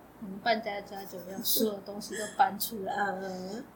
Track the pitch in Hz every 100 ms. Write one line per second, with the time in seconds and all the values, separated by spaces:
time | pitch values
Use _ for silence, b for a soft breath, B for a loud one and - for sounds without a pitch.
0 | - - 196 190 240 220 220 202 196 196
1 | 196 190 175 190 - - 220 202 202 202
2 | 214 208 208 196 190 202 - 226 190 196
3 | 202 185 190 185 185 214 277